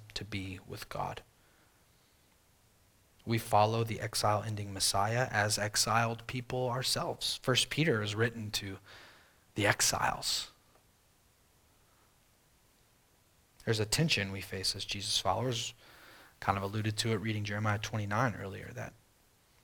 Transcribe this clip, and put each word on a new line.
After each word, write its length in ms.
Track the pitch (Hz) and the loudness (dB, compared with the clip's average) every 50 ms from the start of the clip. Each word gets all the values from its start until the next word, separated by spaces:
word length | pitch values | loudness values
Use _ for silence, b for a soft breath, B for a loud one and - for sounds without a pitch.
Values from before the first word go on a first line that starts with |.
| - - - | -12 -12 -10
to 100 | - 98 | -10 -8
be 340 | 104 104 98 95 95 92 92 - | -6 -6 -6 -6 -6 -10 -12 -12
with 220 | - - - - - | -12 -12 -12 -10 -8
God. 340 | - - 92 82 - - - _ _ _ _ _ _ _ _ _ _ _ _ _ _ _ _ _ _ _ _ _ _ _ _ _ _ _ _ _ _ _ _ _ _ _ _ _ _ - - | -6 -4 -4 -4 -6 -8 -12 _ _ _ _ _ _ _ _ _ _ _ _ _ _ _ _ _ _ _ _ _ _ _ _ _ _ _ _ _ _ _ _ _ _ _ _ _ _ -10 -4
We 120 | 110 117 110 | -2 0 0
follow 460 | - - 107 104 107 110 113 113 117 | 2 4 6 6 6 6 4 2 0
the 160 | 110 110 - | -2 -2 -4
exile-ending 720 | - 107 - - - 104 107 104 104 110 107 104 101 101 95 | -6 -4 -2 0 2 2 2 2 0 -2 -4 -4 -6 -6 -2
Messiah 540 | 95 - - - 98 101 110 113 123 127 - | 0 0 2 2 2 2 2 2 0 0 2
as 280 | - 107 101 107 107 104 | 2 2 2 2 2 0
exiled 680 | 104 107 - - - 110 107 117 117 117 117 113 - | 0 0 0 2 2 4 4 2 2 2 -2 -4 -8
people 420 | - - 127 117 - 131 127 127 123 | -8 -6 -6 -6 -4 -2 -2 0 0
ourselves. 720 | 117 131 127 - - - 170 147 123 - - - - - | 0 0 0 0 0 0 -2 -4 -4 -4 -2 -4 -4 0
First 280 | - 135 123 - - - | 0 2 4 4 4 2
Peter 320 | - 139 156 170 120 107 | 2 2 4 4 4 2
is 120 | 104 104 104 | 0 0 0
written 360 | 110 117 120 117 113 107 104 | 2 2 0 0 -2 -6 -4
to 240 | - - 104 98 98 - b b b b b b b b b b b b b _ _ | -4 -4 -4 -4 -8 -10 b b b b b b b b b b b b b _ _
the 120 | 107 101 | 2 2
exiles. 840 | 107 - - - - - - - - - - - - - - - - - _ _ _ _ _ _ _ _ _ _ _ _ _ _ _ _ _ _ _ _ _ _ _ _ _ _ _ _ _ _ _ _ _ _ _ _ _ _ _ _ _ _ _ _ _ _ _ _ _ _ _ _ _ _ _ _ _ _ _ _ - - | 4 4 4 2 2 2 2 2 0 0 0 -2 -2 -2 -2 -4 -8 -12 _ _ _ _ _ _ _ _ _ _ _ _ _ _ _ _ _ _ _ _ _ _ _ _ _ _ _ _ _ _ _ _ _ _ _ _ _ _ _ _ _ _ _ _ _ _ _ _ _ _ _ _ _ _ _ _ _ _ _ _ -4 0
There's 160 | 120 110 107 | 0 0 2
a 60 | 104 | 0
tension 440 | 104 - - 165 160 - 107 98 95 | 0 2 2 2 2 2 0 0 -2
we 120 | 98 101 | -4 -6
face 340 | - - 95 95 92 - - | -8 -8 -6 -4 -4 -4 -4
as 80 | 98 - | -4 -6
Jesus 340 | - - 104 98 - - - | -6 -6 -6 -2 -2 0 0
followers, 540 | - 95 95 110 120 131 120 117 117 - - b b b b b b b b b b b b _ | 2 2 2 2 0 0 -2 -2 -4 -6 -10 b b b b b b b b b b b b _
kind 200 | - 101 98 98 | 0 0 0 0
of 60 | 98 | 0
alluded 340 | 98 104 110 104 110 107 - | -2 -2 0 0 0 0 0
to 140 | - 113 | 0 0
it 100 | 113 95 | 0 0
reading 220 | 98 110 107 107 104 | 0 -2 -2 -2 -2
Jeremiah 340 | 101 101 104 110 107 104 101 | -2 -2 0 0 0 0 0
twenty-nine 560 | - - - 107 104 101 104 110 131 120 90 - | -2 -4 -4 -4 -2 0 2 2 2 2 0 -2
earlier, 320 | 101 95 98 101 - 113 117 | -6 -8 -8 -10 -10 -10 -10
that 180 | 117 110 - - - _ _ _ _ _ _ _ _ _ _ _ _ | -10 -10 -10 -12 -16 _ _ _ _ _ _ _ _ _ _ _ _